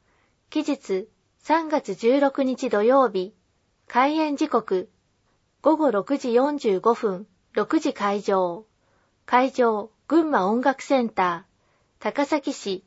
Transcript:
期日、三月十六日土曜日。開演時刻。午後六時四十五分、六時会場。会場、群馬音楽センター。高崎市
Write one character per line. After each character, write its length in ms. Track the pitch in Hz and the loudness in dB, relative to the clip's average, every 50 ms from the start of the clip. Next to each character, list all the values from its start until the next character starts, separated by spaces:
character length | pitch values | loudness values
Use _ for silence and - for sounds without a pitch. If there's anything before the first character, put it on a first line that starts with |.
| _ _ _ _ _ _ _ _ _ _ | _ _ _ _ _ _ _ _ _ _
期 140 | - 311 294 | -6 -4 -2
日、 440 | 311 277 - - - 196 185 220 - _ _ _ _ _ _ | -2 -4 -4 -4 -4 -6 -6 -6 -8 _ _ _ _ _ _
三 260 | _ - 302 330 214 - | _ 0 0 0 0 -2
月 260 | 214 180 - - 190 | -4 -4 -4 -6 -8
十 260 | - 226 226 262 285 | -2 2 2 4 4
六 240 | 277 277 277 - 269 | 2 2 2 0 -2
日 240 | 262 254 - 269 247 | -2 -2 -4 -2 -2
土 140 | 214 208 | 0 2
曜 260 | 208 233 262 277 262 233 | 4 4 4 4 4 2
日。 240 | 196 185 180 208 - _ _ _ _ _ _ _ _ _ _ - | 0 -4 -6 -8 -10 _ _ _ _ _ _ _ _ _ _ -4
開 300 | - 240 262 285 302 320 | 0 0 2 2 2 0
演 180 | 311 302 285 | -2 -2 -2
時 100 | 262 311 | -2 -2
刻。 440 | 285 - 233 220 - 196 185 180 - _ _ _ _ _ _ _ _ _ _ _ _ _ _ | -2 0 -2 -2 -2 -2 -4 -4 -6 _ _ _ _ _ _ _ _ _ _ _ _ _ _
午 160 | - 285 311 302 | 2 2 2 4
後 120 | 311 269 | 2 0
六 280 | 208 202 190 - 285 277 | 0 0 -2 -2 -4 -4
時 160 | - 247 226 | -2 0 2
四 240 | 240 262 294 294 269 | 2 2 2 -2 -2
十 220 | - 226 190 185 | 0 0 0 2
五 120 | - 226 | 2 0
分、 340 | 233 - - 208 185 180 214 - _ _ _ _ - | 0 2 -2 -4 -4 -6 -10 -16 _ _ _ _ -4
六 260 | 220 208 - - 320 | -4 -2 0 -2 -2
時 140 | - 302 - | 0 -2 -4
会 260 | - 202 202 202 208 | -4 -4 -4 -4 -2
場。 460 | 196 - 196 190 185 175 170 214 220 _ _ _ _ _ _ _ _ _ _ _ _ | -2 0 0 0 0 -2 -4 -8 -14 _ _ _ _ _ _ _ _ _ _ _ _
会 260 | - 247 247 262 262 | 0 2 2 2 2
場、 400 | - - 247 233 220 208 208 220 _ _ _ | 2 2 2 2 2 -2 -4 -8 _ _ _
群 220 | - 285 330 320 311 | 0 2 2 2 2
馬 180 | 277 214 180 | 0 0 2
音 140 | 190 226 247 | 2 0 2
楽 220 | 254 285 262 - | 2 0 0 -2
セ 180 | - - 285 254 | -2 0 0 0
ン 80 | 240 220 | 0 0
タ 380 | - - 185 180 170 170 - _ _ _ _ _ _ _ _ _ _ _ | -2 0 0 0 -2 -4 -10 _ _ _ _ _ _ _ _ _ _ _
ー。 40 | |
高 240 | - 214 208 - 285 | -6 -4 -4 -2 -2
崎 260 | - 320 294 - 285 | -2 -2 -2 -2 -6
市 320 | 254 - - 208 185 185 - | -8 -8 -8 -8 -8 -8 -10